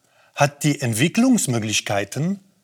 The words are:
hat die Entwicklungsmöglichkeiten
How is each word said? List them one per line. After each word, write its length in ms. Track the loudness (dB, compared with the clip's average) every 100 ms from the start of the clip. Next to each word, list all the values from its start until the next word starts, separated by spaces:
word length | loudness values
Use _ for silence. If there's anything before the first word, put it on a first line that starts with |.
| _ _ _
hat 300 | -2 -2 0
die 160 | -2 0
Entwicklungsmöglichkeiten 1600 | -2 0 0 2 4 4 2 -2 -2 -4 -2 -2 -2 -4 -4 -4 _ _